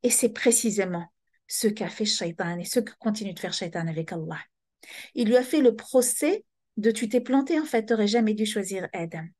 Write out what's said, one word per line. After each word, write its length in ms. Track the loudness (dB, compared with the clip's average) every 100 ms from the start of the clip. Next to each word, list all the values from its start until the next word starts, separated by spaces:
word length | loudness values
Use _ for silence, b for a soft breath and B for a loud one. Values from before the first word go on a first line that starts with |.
Et 80 | 2
c'est 220 | 2 0
précisément 800 | 2 2 4 2 0 -2 -4 -8 _ _ _ _
ce 200 | 0 0
qu'a 220 | 0 -8
fait 160 | -4 -2
Shaitan 520 | -2 -4 -4 -6 -4
et 80 | -2
ce 140 | -2
que 140 | -2 -6
continue 340 | -4 -4 -6
de 60 | -8
faire 140 | -6
Shaitan 340 | -6 -6 -4 -4
avec 260 | -4 -6
Allah. 260 | -6 -8 -10 -14 _ _ _ B B B
Il 140 | -2 4
lui 80 | 4
a 80 |
fait 180 | 4 6
le 140 | 6 4
procès 720 | 2 2 2 2 0 0 _ _ _ 0
de « 140 | 0
tu 180 | 0 0
t'es 120 | 0
planté 380 | 2 2 4 0
en 60 | 2
fait, 220 | -2 0
t'aurais 200 | 0 2
jamais 260 | 2 2
dû 120 | 0 -2
choisir 420 | -2 -4 -6 -8
Adam ». 320 | -8 -8 -8 -12